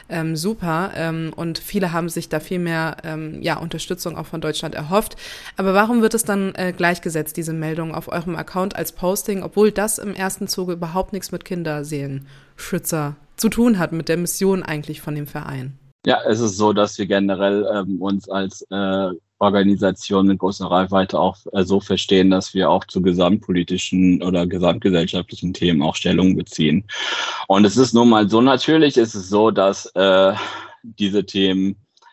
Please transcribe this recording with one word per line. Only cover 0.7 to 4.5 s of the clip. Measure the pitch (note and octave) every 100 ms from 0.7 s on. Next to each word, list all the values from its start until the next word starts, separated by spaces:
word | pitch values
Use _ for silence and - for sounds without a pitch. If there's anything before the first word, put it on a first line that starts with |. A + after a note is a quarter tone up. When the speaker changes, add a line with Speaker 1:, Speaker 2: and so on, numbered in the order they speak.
| D#3+ F#3+
Speaker 1:
Ähm, | - E3 D#3+ D#3+
und | - E3+ D#3
viele | - G3+ F3+
haben | E3 E3+
sich | E3+ -
da | D#3
viel | D3+ F3+
mehr, | E3+ D#3+ D#3+ -
ähm, | E3 D#3 D#3 -
ja, | E3 D3+
Unterstützung | E3+ D#3+ - F3+ F3 E3
auch | D#3+
von | D#3+
Deutschland | D#3